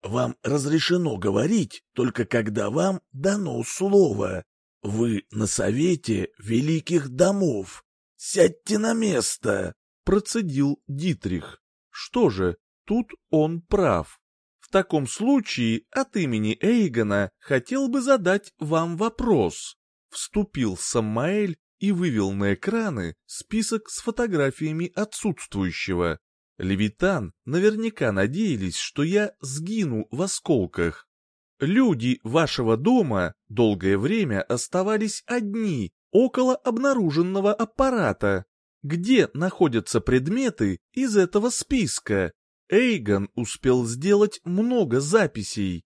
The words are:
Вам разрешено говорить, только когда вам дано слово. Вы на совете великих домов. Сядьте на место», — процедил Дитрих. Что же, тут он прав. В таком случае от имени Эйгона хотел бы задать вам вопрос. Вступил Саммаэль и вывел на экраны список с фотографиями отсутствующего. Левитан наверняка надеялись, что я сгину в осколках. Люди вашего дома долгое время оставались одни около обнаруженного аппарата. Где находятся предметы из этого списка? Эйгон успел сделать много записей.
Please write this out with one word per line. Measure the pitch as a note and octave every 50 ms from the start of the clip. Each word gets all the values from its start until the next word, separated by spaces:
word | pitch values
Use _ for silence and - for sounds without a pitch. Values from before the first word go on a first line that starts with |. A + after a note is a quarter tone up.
| -
Вам | G2 A2 B2 B2 B2 B2 _ -
разрешено | G#2+ C#3 D3 C3+ C#3+ D#3 D#3+ - - F3 F3+ F3 D3+ A2
говорить, | F#2+ - G#2 G2 G2+ B2 E3 A3+ A3 D3 - - - _ _ _
только | - B2 B2 - - A2+
когда | - - A#2 G#2+ A2 G#2 A#2 G#2 G#2
вам | A#2 D#3 F3 G3 F#3+ F3+ _ _
дано | - C3+ C#3+ G3 G3+ G#3 F#3+ D3 B2 A#2 A2+
слово. | - - - F#3+ G3 G3+ G3+ F#3 C#3+ G2+ G#2+ G#2 G2 F#2 F2+ - _ _ _ _ _ _ _ -
Вы | G#2 G2+ A2 A#2+ A#2+ A2 G2 - _
на | G#2+ G#2+ G#2+
совете | G2 - - G2 F#2+ G#2+ C3 D#3+ F#3 F3 D3 - A2+ A2 F#2 F#2 - _
великих | - G2 G#2 A2+ A#2+ C#3 D3+ E3 D#3+ - - F3 E3+ C#3 C3+
домов. | B2 C3 F3 F#3 G3+ G3+ F#3+ D#3+ A#2+ G2+ F#2+ - - - _ _ _ _ _ _ _
Сядьте | _ - - - G3+ E3 - - _ _ - G#3+
на | G#3 G#3+ A3+ A#3
место», — | A3+ A3 G#3 F3 A#2+ G2+ - - - - A2 G2+ G2 F#2+ E2+ - _ _ _ _ _ _
процедил | - F#3+ G#3 G#3 - - A#3 G#3 E3 C3+ C#3 C#3 C#3+ C#3+ _ _
Дитрих. | - C#3 C#3 D#3+ F#3 C#3+ - - G2 F2+ E2+ - - - _ _ _ _ _ _ _
Что | - - - - - B3 A#3 D3
же, | G2+ F#2+ F#2 F2 E2+ _ _ _ _ _ _
тут | - G#3 A#3+ A3+ _ - _ _ _
он | - D#3 D3+ D#3 E3+ E3+
прав. | _ _ - G3 F#3 C#3 G2+ E2+ D#2 - - _ _ _ _ _ _ _ _ _
В | - -
таком | - G3 F#3+ _ - D3+ C3+
случае | B2 - - G#3 B3+ C#4+ C4+ G#3 - - - A#2+ A2+ A2+ A2+ _ _
от | - C4+ C4+ _ -
имени | G#3 E3+ C3+ A#2 G#2+ G#2+ G#2+ A2 _
Эйгона | - G3+ A#3+ A#3+ G#3 D#3 A#2 A#2 A2 G#2 G2+ G2+ G2+ F#2 _ _
хотел | _ - C#3 B2+ B2 - B3 C4+ C#4
бы | B3 A#3+ C#4
задать | A#3+ C4+ C4+ B3 F3 F3+ F#3+ G3+ G3+ - _ _
вам | D#3+ D3 D#3+ D#3+ E3 E3+ E3+
вопрос. | E3 G#3+ A#3 A3+ - A#3+ A#3 G3 C3+ G2 E2 - - - - - _ _ _ _ _ _ _
Вступил | - - - - - G#3 G3+ - - C#3+ B2 G#2 F#2
Саммаэль | - - - - A#2+ A2 G#2+ G#2+ A2+ C3+ E3 G3 G#3+ G#3 F#3 D#3 _ _ _ _
и | _ F#3+ G3+
вывел | G3+ F3 F3+ E3+ B2 G#2+ G2 F#2+
на | G2 G2 G2+ G2+ G2
экраны | - - G3 A3 A3+ A3 G#3 D3 G#2+ F2 E2 - _ _
список | _ - - - _ - A3 G#3 - A3+ G#3+ G#3+ -
с | - -
фотографиями | - A#3+ A3 - A#3+ A3+ F#3 D3+ C#3 C3+ C3 - D#3 D#3 D#3 D#3+ F3 - _
отсутствующего. | - G#3+ G#3+ - - - - A#2 - - - - G2+ F#2+ F2+ E2 - - - F#2 F2 F2 E2+ D#2 - _ _ _ _ _ _ _
Левитан | - F2+ F#2 G2 F#2 G#2+ G#2 - _ F3 F#3+ G3 D3 G#2 E2+ - _ _
наверняка | B2 C#3 F3 G3 G#3+ A3 G#3+ A3+ A3+ A3 - C#3+ A2+
надеялись, | G2 F#2+ G2 A2+ C#3 F#3+ A3+ G3+ C#3 G#2 F#2+ F2+ E2+
что | - - - _ - D3
я | E3 F#3+ G#3 G#3 G3+ - _
сгину | - C3 C3+ D3 D#3+ F#3 A3 A3+ G3 D3+ A#2 G#2+ G#2+ _
в | - C3+
осколках. | F#3 F#3+ - - _ - D#3 A#2 F#2 E2 - - E2+ E2 D#2+ - - _ _ _ _ _ _ _ _ _ _ _
Люди | C#3 D3+ G3 B3 C4 A#3 D#3+ A2+ A2+ B2+ B2+ - _
вашего | A2+ B2 D#3+ E3 - - - A#2+ A2+ A2+
дома | A2 C#3 A3 B3+ B3+ G3 C#3 A2 F#2+ F2+ D#2+ - _ _
долгое | _ G#2 A2+ A#2+ A2 G#2 F2 F2+ F#2+ G2+
время | F#2+ G#2+ D3+ G#3+ A#3 G3 C3+ G#2+ F#2+
оставались | - _ A#2+ B2 - - - F3+ F#3 G#3 A3 G#3+ A3 G#3+ - - _
одни | - A#3 B3 G#3+ G3+ G3+ A3+ A3 G3+ D#3+ B2 G2 F2+ _ _ _ _
около | - G3+ B3+ B3+ - C4 B3+ B3+ B3+
обнаруженного | - _ B3+ A3 A3+ C4 C#4+ C4+ B3 G3 D#3+ C#3+ D#3+ E3+ F#3 F#3+ G3 G3 G#3 G#3
аппарата. | - A3+ G#3+ _ - C4+ C4+ B3+ A3+ F3 A2+ G2 _ - G2+ G2 F#2 F#2+ _ _ _ _ _ _ _
Где | - C#3+ D#3+ E3+ F3+ A3 C4 A#3 D#3 - -
находятся | D3 F3 F#3 - - F3+ D3 A#2 A2+ - - - A#2
предметы | - - B2 B2+ C3 D#3 G#3 B3+ C4+ A#3 - - A2+ G2 F#2 - _ _ _
из | B3+ C4+ B3 G#3
этого | G3+ F#3 F3+ - G3+ G#3+ B3
списка? | - - - _ C#4+ B3+ G3 B2 - - _ - G#2 G2 F#2 E2 _ _ _ _ _ _ _ _
Эйгон | - G#3+ B3+ B3 A3+ E3 A2 G#2 G2+ G2 G2+ - _
успел | - A#2 - - - - C3 B2+ B2 A#2+
сделать | A2+ A#2+ B2+ D3+ G3 G3+ G3+ G#3+ G#3 - - _
много | E3+ F3+ F#3+ A3 A#3+ B3+ A#3+ F#3+ B2+ A#2 C3
записей. | C#3 D3 F#3+ A3 G3 D3 _ A2+ G2 - - A2 G2 F#2 F2+ E2 _ _